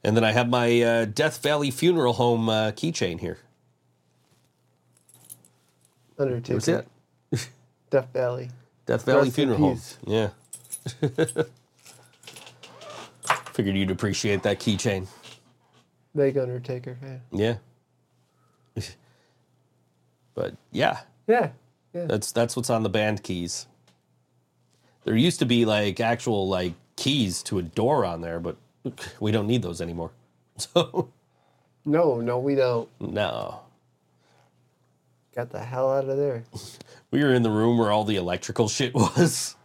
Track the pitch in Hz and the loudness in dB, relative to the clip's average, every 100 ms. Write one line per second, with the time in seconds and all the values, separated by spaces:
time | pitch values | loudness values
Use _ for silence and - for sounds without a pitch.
0 | 104 110 110 113 120 123 120 120 117 117 | 4 4 4 4 2 2 4 4 4 2
1 | 110 107 151 - 143 147 143 127 165 170 | 0 0 0 0 -2 0 -2 2 2 4
2 | 123 117 120 117 113 110 110 104 160 165 | 2 4 2 2 2 2 0 -2 -4 -2
3 | 90 82 85 87 _ _ _ _ _ _ | -4 -4 -8 -10 _ _ _ _ _ _
4 | _ _ _ _ _ _ _ _ _ _ | _ _ _ _ _ _ _ _ _ _
5 | _ _ - - _ _ _ _ _ _ | _ _ -20 -20 _ _ _ _ _ _
6 | _ - 139 120 123 123 135 175 - _ | _ -4 -2 -2 -2 -2 0 -2 -4 _
7 | _ _ _ 127 - _ _ _ _ 139 | _ _ _ -6 -6 _ _ _ _ 0
8 | 123 135 123 123 123 - _ _ - 117 | 0 -2 -2 -4 -10 -16 _ _ -2 -2
9 | - 135 135 127 139 110 143 127 - - | 4 4 4 2 2 4 2 2 -10 -14
10 | - 110 104 - _ - - - 127 - | -2 0 0 -4 _ -20 -16 -12 -12 -4
11 | 143 127 156 - - _ _ _ - - | -2 0 -2 -2 -6 _ _ _ -20 -20
12 | _ _ - - - - - - - - | _ _ -20 -20 -20 -20 -20 -20 -18 -18
13 | - _ - - - - 98 98 95 92 | -18 _ -4 -4 -2 -2 0 2 0 0
14 | 104 92 110 101 104 101 - 98 117 95 | -2 0 0 0 0 0 0 0 0 -2
15 | 92 - - - _ _ _ _ _ _ | -6 -16 -20 -20 _ _ _ _ _ _
16 | _ 151 139 135 127 123 123 127 127 123 | _ 0 0 0 -2 -6 -6 -8 -8 -14
17 | 135 127 - 95 110 113 - _ _ _ | -14 -16 -8 0 0 0 -8 _ _ _
18 | _ _ _ _ _ _ _ - - - | _ _ _ _ _ _ _ -10 -10 -14
19 | _ _ _ _ _ _ _ _ _ _ | _ _ _ _ _ _ _ _ _ _
20 | _ _ _ - 98 - _ - 143 - | _ _ _ -8 -8 -8 _ -2 0 -2
21 | - _ - 240 160 - _ _ _ 175 | -12 _ 0 2 2 -6 _ _ _ -8
22 | 170 107 - 117 117 - 117 117 110 107 | -2 -2 -2 -2 0 -2 -2 0 0 0
23 | 107 104 - 90 87 - - _ _ _ | 0 -2 -6 -6 -6 -10 -12 _ _ _
24 | _ _ _ _ _ _ _ _ _ _ | _ _ _ _ _ _ _ _ _ _
25 | - 113 170 - 131 120 110 107 104 92 | 0 2 2 2 2 4 4 2 0 0
26 | 113 117 - 104 95 92 90 85 _ - | 0 0 0 0 0 0 -2 -6 _ -4
27 | 131 143 101 85 - 98 82 110 117 147 | -2 2 0 -2 -4 -4 -2 0 2 2
28 | 95 82 85 85 85 - _ _ 131 - | 0 -4 -6 -6 -8 -10 _ _ -12 -12
29 | - - 107 107 101 123 92 85 85 85 | -16 -6 0 0 2 0 -2 -6 -8 -6
30 | 82 - _ _ _ - - 175 170 160 | -10 -12 _ _ _ -14 -2 -2 0 -4
31 | - _ _ _ _ _ _ _ 151 156 | -6 _ _ _ _ _ _ _ -2 2
32 | 170 120 117 123 139 139 127 120 117 _ | 2 2 -2 -2 0 2 2 0 -4 _
33 | - 107 95 57 50 - - _ _ _ | -6 -2 -2 -4 -8 -12 -20 _ _ _
34 | _ _ _ _ _ _ _ _ _ _ | _ _ _ _ _ _ _ _ _ _
35 | _ _ _ - 120 98 110 127 131 135 | _ _ _ -10 -8 -10 -8 -2 0 0
36 | 135 135 143 120 117 - - - - - | 0 0 0 -2 -8 -14 -14 -20 -20 -20
37 | _ 135 143 127 113 107 113 120 107 104 | _ 0 4 4 4 4 4 4 4 2
38 | 104 101 87 90 - 113 113 - 127 131 | 2 0 0 -4 -4 0 0 2 -2 2
39 | 98 - 170 - - - | 2 4 2 2 -8 -12